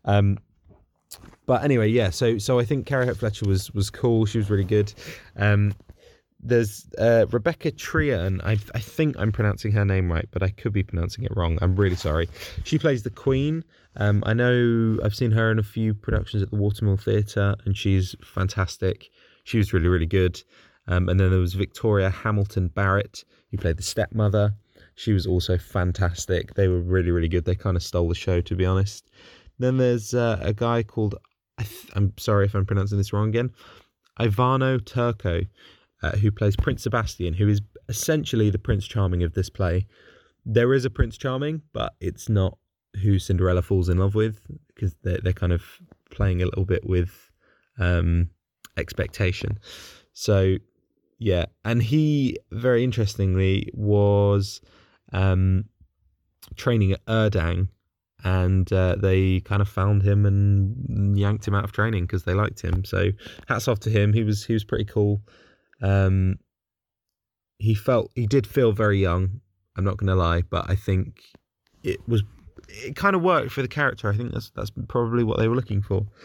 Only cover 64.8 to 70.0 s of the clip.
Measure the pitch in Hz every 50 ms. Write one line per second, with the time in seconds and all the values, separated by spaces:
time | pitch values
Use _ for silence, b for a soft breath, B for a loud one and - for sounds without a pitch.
64.8 | 110 104 - 107 104 104 104 101 - b b b b b b b b b b _
65.8 | - 98 98 98 95 95 95 95 92 95 - - - _ _ _ _ _ _ _
66.8 | _ _ _ _ _ _ _ _ _ _ _ _ _ _ _ _ 104 110 110 101
67.8 | - - 127 113 - - - 123 117 104 135 139 110 - - 143 123 113 101 104
68.8 | 110 104 101 98 98 87 85 92 95 95 101 131 - _ _ _ _ _ _ -
69.8 | 95 101 - 98